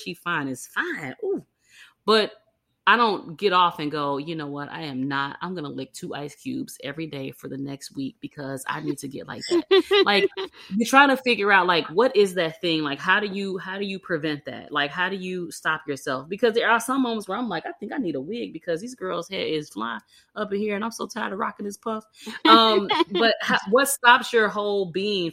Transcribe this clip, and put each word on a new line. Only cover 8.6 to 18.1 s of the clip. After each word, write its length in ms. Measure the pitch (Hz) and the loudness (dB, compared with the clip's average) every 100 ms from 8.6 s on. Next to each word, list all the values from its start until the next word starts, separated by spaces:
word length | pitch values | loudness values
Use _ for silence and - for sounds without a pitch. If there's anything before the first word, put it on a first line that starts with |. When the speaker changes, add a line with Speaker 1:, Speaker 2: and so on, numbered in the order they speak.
| - | -6
Speaker 1:
I 140 | 147 | -6
need 160 | 151 143 | -6 -6
to 80 | 135 | -8
get 200 | - - | -12 -12
like 160 | - - | -10 0
that." 160 | 349 - | 0 4
Speaker 2:
<laughs> 360 | 381 - 403 392 | 4 6 4 6
Speaker 1:
Like, 200 | 403 392 - 381 - - | 4 2 -2 -12 -14 -6
you're 180 | 190 226 | -2 6
trying 220 | 269 285 | 8 8
to 80 | 262 | 6
figure 340 | 247 220 202 | 2 2 6
out, 160 | 196 180 | 6 6
like, 200 | 170 143 | 2 2
what 280 | 165 254 208 | 2 4 6
is 180 | 196 180 | 4 4
that 240 | 160 156 | -2 0
thing? 200 | 175 160 | 0 0
Like, 160 | 147 139 | 0 -2
how 200 | 170 196 | 2 2
do 60 | 202 | 2
you, 300 | 190 196 185 | -4 -6 -6
how 200 | 180 190 | -8 -8
do 80 | 202 | -6
you 140 | 190 | -6
prevent 460 | - 165 156 147 135 | -4 -4 -2 -6 -8
that? 260 | 113 - | -14 -6
Like, 200 | 147 143 | -2 -2
how 180 | 160 180 | -2 -2
do 60 | 196 | -2
you 360 | 185 185 170 | -6 -6 -8
stop 360 | - 170 156 - | -6 -4 -4 -4
yourself? 400 | 135 - 131 151 | -6 -4 -6 -6
Because 280 | 196 240 226 | 0 2 4
there 140 | 208 | 4
are 100 | 226 | 2
some 220 | 226 269 | 2 0
moments 240 | 247 226 202 | 0 -2 -4
where 80 | 202 | -4
I'm 100 | 247 | -4
like, 160 | 165 - | -4 -6
"I 60 | |
think 200 | - 208 | -10 -8
I 40 | 285 | -6
need 180 | 185 | -4